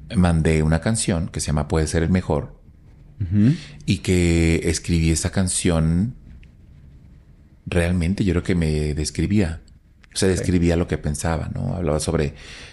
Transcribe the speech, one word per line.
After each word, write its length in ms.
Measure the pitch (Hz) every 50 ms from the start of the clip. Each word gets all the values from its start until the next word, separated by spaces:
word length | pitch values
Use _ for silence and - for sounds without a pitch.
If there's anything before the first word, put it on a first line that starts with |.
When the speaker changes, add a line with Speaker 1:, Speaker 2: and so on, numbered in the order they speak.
| - - -
Speaker 1:
mandé 480 | 90 90 87 85 80 76 82 80 78 78
una 160 | 78 82 82
canción 460 | - 110 113 110 - - 98 82 90
que 120 | - - -
se 60 | -
llama 200 | 107 80 73 73
Puede 200 | - - 80 78
Ser 160 | 76 - 82 82
el 60 | 78
Mejor 460 | 92 92 - - 78 71 71 - - - - - - - - - - - - - - -
Speaker 2:
Ujú. 340 | - 82 101 104 104 127 165 - - - - - -
Speaker 1:
y 120 | - 98
que 640 | - - - 92 90 87 85 85 85 82 82 82 80 -
escribí 480 | 85 80 - - - 85 82 80 80
esa 200 | 80 - - 92
canción 840 | - 98 95 90 - - - 90 85 80 80 80 82 87 104 127 - - - - - - - - - - - - - - - - - - - - - - - - - - - - - - _
realmente, 580 | - 92 87 85 87 92 90 80 87 98 - 107
yo 100 | 90 80
creo 100 | 87 -
que 120 | - 92
me 380 | 87 82 80 76 76 76 76 73
describía. 680 | 76 76 - - - 80 85 101 107 92 80 78 - - - - - _ _ _ _ - - -
O 40 |
sea, 100 | - 104 95
Speaker 2:
Ok. 60 | 90
Speaker 1:
describía 400 | - - 90 87 85 85 85 82
lo 120 | 85 87
que 100 | - 78
pensaba, 520 | 76 - 76 73 - - 85 80 80 82 85 90
¿no? 200 | 92 92 92 92
Hablaba 280 | 90 90 73 76 78
sobre, 320 | - - 80 78 76 71 - - - - - - - -